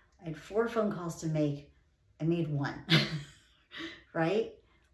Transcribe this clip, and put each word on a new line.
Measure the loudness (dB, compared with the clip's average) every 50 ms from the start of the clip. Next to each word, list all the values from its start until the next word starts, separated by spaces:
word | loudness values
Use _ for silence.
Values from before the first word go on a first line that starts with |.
| _ _ _ _
I | -12
had | -10 -10
four | -10 -10 -2 2 2 2
phone | 2 2 2 2 2
calls | 0 -2 -4 -6 -6 -4
to | -2
make. | 0 2 2 2 2 0 -2 -8 -14 _ _ _ _ _ _ _ _ _ -2
I | 0
made | 2 2 2 0 0
one," | 0 -2 -2 -2 -4 -6 2 4
<laughs> | 4 4 4 2 -4 -8 -8 -12 -18 -20 -20 _ _ _ _ _ -14 -12 -12 -12 -14 -16 -16 -6 -2
right? | 0 2 2 2 2 0 -2 -6 -16 -20 _ _ _ _ _